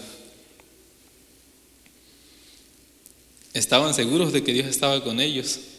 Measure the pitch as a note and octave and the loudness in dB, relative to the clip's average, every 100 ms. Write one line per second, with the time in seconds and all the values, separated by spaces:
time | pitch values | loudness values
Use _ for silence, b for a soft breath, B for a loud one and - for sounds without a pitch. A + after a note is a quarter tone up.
0 | - - - - - - - - - - | -14 -18 -20 -20 -20 -20 -20 -20 -20 -20
1 | - - - - - - - - - - | -20 -20 -20 -20 -20 -20 -20 -20 -20 -20
2 | B B B B B B B B - _ | B B B B B B B B -20 _
3 | - - - - - A#2 - B2 D3+ C#3 | -20 -20 -20 -20 -10 -4 2 4 4 2
4 | A#2 E3 E3 C#3+ C3 B2 C3+ C3 C#3 C#3 | 2 2 2 0 0 0 0 0 2 0
5 | B2+ A2+ D3+ C3+ - - - | 0 -2 0 -2 -4 -6 -10